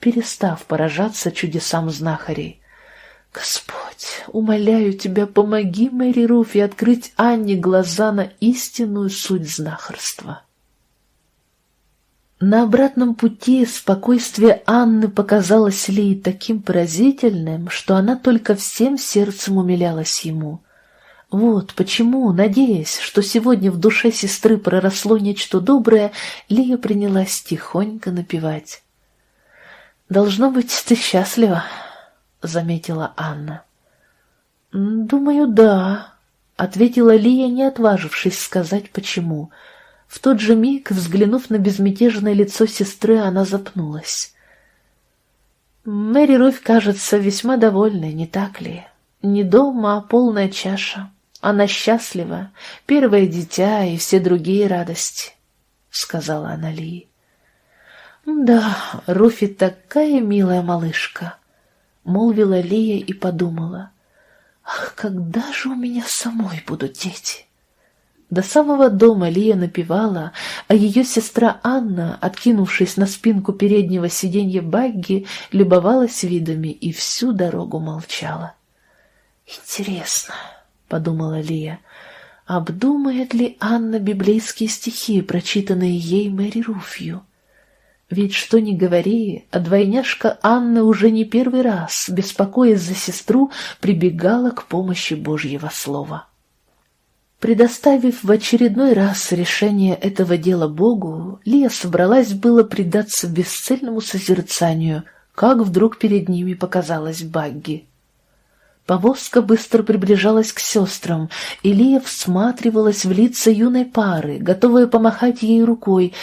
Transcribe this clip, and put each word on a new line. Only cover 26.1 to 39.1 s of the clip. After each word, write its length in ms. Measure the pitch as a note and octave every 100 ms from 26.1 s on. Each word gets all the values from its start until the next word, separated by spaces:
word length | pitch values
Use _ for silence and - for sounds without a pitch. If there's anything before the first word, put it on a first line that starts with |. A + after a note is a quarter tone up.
| - - - -
Лия 300 | A3 B3+ B3
принялась 640 | G#3+ G3+ G3+ F#3+ F#3+ -
тихонько 720 | - D#3+ - F3 G#3+ A3 F#3
напевать. 720 | F3 F3+ E3 D#3+ D3+ - - _ _ _ _ _ _ _ _ - - _ _ -
«Должно 420 | F#3+ G#3 G3 C4+
быть, 340 | B3+ A#3+ - -
ты 80 |
счастлива», 680 | A#3 - F3+ F#3+ A#3+ A3 E3+ - - - - - _ _ _
заметила 720 | E3+ E3+ E3 E3 E3+ D#3+ D#3 -
Анна. 480 | D#3 D3 D3+ D#3 _ _ _ _ _ _ _ _ _ _ _
«Думаю, 760 | F#3+ G3+ A3 A3 C#4 C#4+ D4 C#4
да», 640 | G#3+ A3 F#3+ F#3 G#3 - _ _ _ _ -
ответила 600 | F#3 F#3 A#3 A#3+ A3+ A3
Лия, 320 | A3 B3+ B3+
не 140 | B3
отважившись 760 | C4+ C4 A3 F#3+ D#3 - F#3 F#3+
сказать, 500 | - F#3 E3 G3+ G3+
почему. 600 | - G3